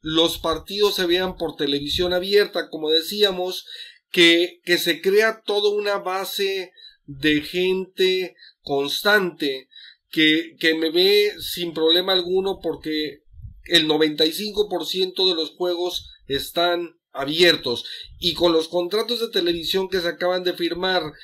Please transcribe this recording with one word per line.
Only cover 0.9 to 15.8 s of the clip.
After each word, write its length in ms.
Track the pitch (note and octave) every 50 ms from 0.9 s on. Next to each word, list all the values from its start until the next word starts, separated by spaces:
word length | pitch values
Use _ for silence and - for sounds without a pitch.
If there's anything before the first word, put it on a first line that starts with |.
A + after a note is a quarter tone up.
| G3
se 100 | F#3+ F#3
vean 300 | E3+ F3 F#3 F#3 F#3 F#3
por 200 | - E3+ D#3+ D3+
televisión 560 | - D3+ C#3 C#3+ C#3+ D3 D3 - F3+ F3+ F3+
abierta, 560 | F3+ F3+ F#3 G3 G3+ G3+ G3+ G3 - E3+ D#3 -
como 220 | - D#3 D#3 D3+
decíamos, 760 | D#3+ E3 D#3+ F3 G3+ G#3 G#3 G3 F#3 F3+ F3+ F#3 F3+ - - - - - - - - _ _ _
que, 500 | - F3+ E3+ E3+ E3+ E3+ F3+ F3 - _ -
que 140 | E3+ F3 D#3+
se 220 | - F3 D#3 D#3
crea 420 | E3+ F#3+ G3 G#3+ A3 A3 A3 -
toda 280 | - - G3+ G#3 G#3 G#3
una 280 | G#3 G#3 G#3 G3+ G3+ F#3+
base 760 | F3 F#3 F#3 G3 F#3 F3+ - G3+ G3 G3 G3 F#3+ F3+ F3+ _ _ _ - _ _ _
de 380 | - C#3+ C3+ D3 D3+ D3+ D3
gente 920 | D3 - - F3+ F3+ F#3 F#3 F#3+ F#3 F#3 _ - F#3 F#3 F#3 F#3 F#3 E3+ - _ - - _ _
constante, 1080 | - - C#3+ C#3 C#3+ C#3+ - - - G#3 G#3 G#3 F#3 F3 D#3 - D#3+ C#3 C3+ C3 - _ _ - - - - _ _ _
que, 480 | - D#3+ D#3 D#3 D#3 D#3+ E3 - C#3 -
que 160 | E3 D#3+ D#3+
me 160 | D#3+ D#3+ D#3+
ve 420 | D#3 F3 F#3 G3 G#3 G#3 G#3 G#3 - -
sin 340 | - - - F3 F3 E3
problema 400 | D3+ D#3+ D#3+ D#3+ E3 F3+ F3+ F#3+
alguno 460 | F#3+ F#3 F3 F3+ F#3 F#3+ F#3+ G3 F#3 -
porque 600 | - E3 D#3 C#3 - D#3 D#3 D3+ D3+ C#3+ C#3 - _ _ - - - - - - -
el 200 | - F3 E3 D#3
noventa 400 | D#3 D3+ D#3 D#3+ D3+ D3+ D3+ D#3+
y 60 | D#3+
cinco 360 | D#3+ - G#3 G#3 G3 G#3 G3+ G3
por 160 | F#3 E3 D#3
ciento 440 | - - F#3 F#3+ F#3 - - F#3 F#3
de 80 | F3
los 180 | D#3+ D#3 C#3 -
juegos 560 | - F3 F3 F3 E3+